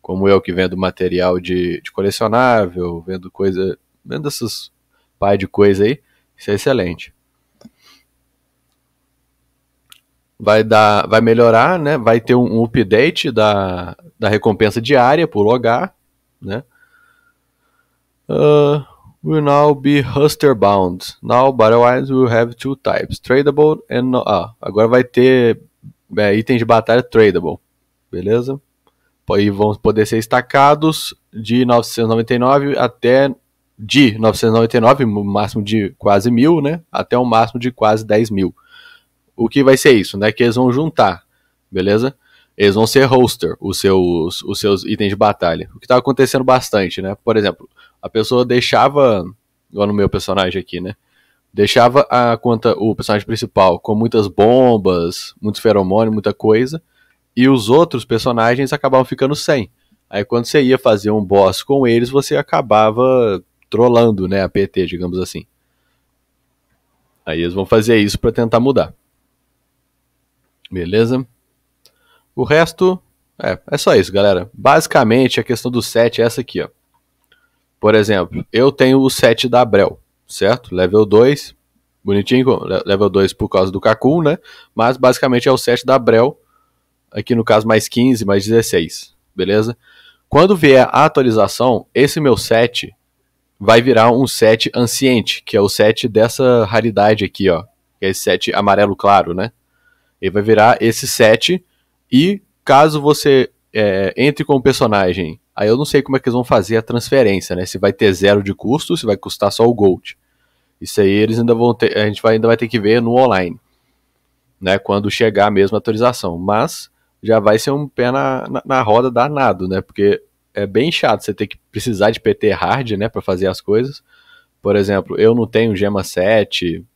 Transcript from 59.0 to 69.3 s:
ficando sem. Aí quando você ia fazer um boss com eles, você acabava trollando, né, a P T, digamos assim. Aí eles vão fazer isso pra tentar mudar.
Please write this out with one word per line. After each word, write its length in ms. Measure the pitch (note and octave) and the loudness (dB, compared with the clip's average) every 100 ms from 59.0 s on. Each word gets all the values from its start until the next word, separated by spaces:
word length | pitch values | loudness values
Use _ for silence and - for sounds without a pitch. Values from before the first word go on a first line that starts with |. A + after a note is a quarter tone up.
| B2+ | 0
ficando 280 | - C3+ | -2 -4
sem. 360 | D3 - C#3+ G2 _ _ _ _ | -2 -2 -2 -4 _ _ _ _
Aí 120 | G2+ | -8
quando 220 | G2+ A#2+ | -4 -4
você 180 | A#2 D3+ | 0 0
ia 140 | B2+ C3 | 2 2
fazer 360 | B2 G#2 G#2 | 2 0 0
um 120 | G#2+ | -2
boss 380 | F#2 G2 F#2+ - | 2 4 4 0
com 240 | - C#3 B2 | -4 0 2
eles, 240 | A#2 A#2+ | 0 0
você 260 | C#3 - C#3+ | -2 -2 -4
acabava 1080 | D3 D#3+ B2+ G#2+ A2 A2 C3 B2+ A2+ F#2 _ _ _ | -2 -4 2 2 2 2 0 2 0 -2 _ _ _
trollando, 580 | G#2+ B2 A#2+ A#2 G2 F2+ | 0 4 4 2 0 -2
né, 140 | G2 | -2
a 80 | F2+ | -2
P 160 | G2+ G2 | -4 -4
T, 180 | G2 | -4
digamos 340 | F2 F2 F2+ F#2 | -4 -6 -8 -8
assim. 280 | F2+ D#2 - _ _ _ _ _ _ _ _ _ _ _ _ _ _ _ _ _ | -8 -12 -18 _ _ _ _ _ _ _ _ _ _ _ _ _ _ _ _ _
Aí 160 | - D#2+ | -10 -6
eles 140 | F2 | -4
vão 100 | F#2 | -6
fazer 320 | F#2+ A2+ A2 A2+ | 0 0 4 2
isso 220 | G#2 - | 2 -2
pra 120 | A#2+ | -4
tentar 300 | A#2 A#2 A#2 | -2 -2 0
mudar. 320 | B2+ B2 D#2 - _ _ _ | 0 0 -4 -10 _ _ _